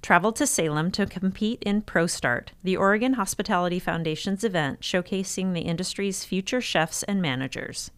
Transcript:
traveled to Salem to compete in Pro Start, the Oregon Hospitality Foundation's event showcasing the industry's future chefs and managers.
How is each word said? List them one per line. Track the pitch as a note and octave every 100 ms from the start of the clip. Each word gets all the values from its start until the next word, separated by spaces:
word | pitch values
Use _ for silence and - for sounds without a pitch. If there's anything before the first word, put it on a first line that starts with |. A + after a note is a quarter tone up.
traveled | - F3 F#3+ A3+
to | C#4+
Salem | - E3 D3+ E3
to | G3
compete | G3 - F#3+ F#3+ G#3+ A#3+
in | - G3+
Pro | G#3 F#3 E3+
Start, | - B2+ A#2+ - -
the | F3+ F#3+
Oregon | G3 G#3 B3
Hospitality | C4 F#3+ - G3+ F#3+ F3 F3+
Foundation's | F3 E3 D#3+ D#3 - F#3+
event | A3+ F3+ D3+ -
showcasing | - F#3 F3 F#3+ F#3+ - F#3
the | F3
industry's | - E3+ F#3 - G3+ F#3+
future | - F#3 G3 B3+
chefs | A#3 E3+ D#3+ -
and | - G3+
managers. | E3+ B2+ C3+ - - - -